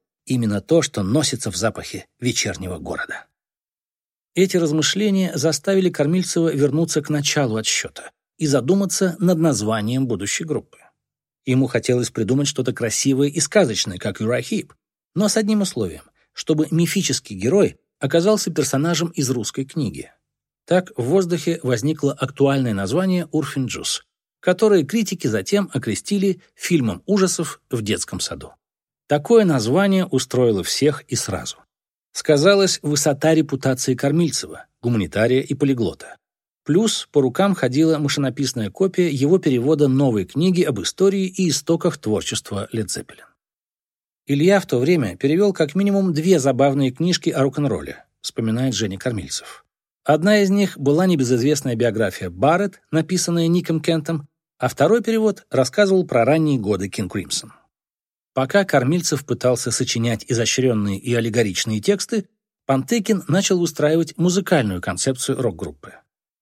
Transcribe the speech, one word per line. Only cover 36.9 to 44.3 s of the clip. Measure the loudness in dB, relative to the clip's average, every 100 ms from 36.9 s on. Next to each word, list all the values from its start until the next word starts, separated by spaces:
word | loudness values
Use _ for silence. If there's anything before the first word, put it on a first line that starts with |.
| -2 -2
по | 0
рукам | 0 2 0
ходила | 0 0 2 2 2
машинописная | 0 -2 -2 -2 -4 -4 -6
копия | -2 -2 0 0
его | 0 2 2
перевода | 2 2 2 2 4
новой | 4 2 0
книги | -2 0 2 2
об | 0 -2
истории | -4 0 2 2 -2
и | -2 0
истоках | 0 -2 0 -2 -2
творчества | -2 -2 -4 -8 -6 -8 -6
Led | -6 -6
Zeppelin. | -8 -12 -18 -20 _ _ _ _ _ _ _ _ _
«Илья | -4